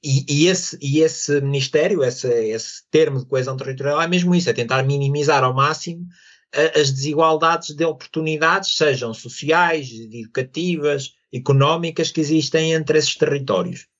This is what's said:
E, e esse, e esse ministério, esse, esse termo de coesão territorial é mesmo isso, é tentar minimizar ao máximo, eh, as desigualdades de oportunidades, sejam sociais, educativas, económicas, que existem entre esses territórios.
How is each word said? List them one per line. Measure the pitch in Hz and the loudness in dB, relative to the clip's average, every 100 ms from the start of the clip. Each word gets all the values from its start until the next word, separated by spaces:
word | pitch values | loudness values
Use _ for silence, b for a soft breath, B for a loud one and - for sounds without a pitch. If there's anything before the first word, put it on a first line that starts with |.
E, | 147 135 - | 2 0 2
e | 147 170 | 4 4
esse, | 180 - - | 2 -4 -8
e | 143 147 | -2 2
esse | 160 156 - 147 | 2 0 -2 0
ministério, | 139 139 131 151 170 190 127 | 0 -2 0 0 2 2 0
esse, | 120 127 | -2 -2
esse | 117 110 110 - - _ | 0 0 -4 -8 -16 _
termo | 156 156 135 | 2 4 0
de | 131 | -2
coesão | 135 127 131 | -4 -2 -6
territorial | 135 131 135 147 | -8 -6 -2 -2
é | 165 | 0
mesmo | 180 175 | 0 2
isso, | 175 127 | 2 2
é | |
tentar | 113 117 131 | -2 0 0
minimizar | 135 143 139 143 147 143 | 0 0 0 0 2 2
ao | 131 | 2
máximo, | 127 139 160 - 170 175 b b b b | 2 0 0 -8 -12 -14 b b b b
eh, | 147 156 156 | 0 2 4
as | 139 | 2
desigualdades | 135 143 151 160 156 165 165 - 147 | 0 -2 2 2 4 2 0 -4 -4
de | |
oportunidades, | 165 151 - 170 156 156 160 185 190 - | -2 -2 -8 -4 -2 0 2 0 0 0
sejam | 151 131 120 | 2 2 -4
sociais, | 110 120 - 139 160 175 160 131 | -8 -12 -10 0 2 4 0 -4
educativas, | 113 113 117 110 - 127 - 180 165 147 143 135 _ _ | -14 -16 -14 -8 -6 -6 -4 -2 0 0 -2 -6 _ _
económicas, | 131 127 135 143 165 170 160 165 | -10 2 4 4 2 -2 -2 -2
que | - | -2
existem | 147 156 139 160 160 | 0 0 2 0 2
entre | 160 151 156 | 0 2 2
esses | 151 - | 2 0
territórios. | 147 143 131 95 90 87 - _ | 0 0 0 -2 -2 -8 -16 _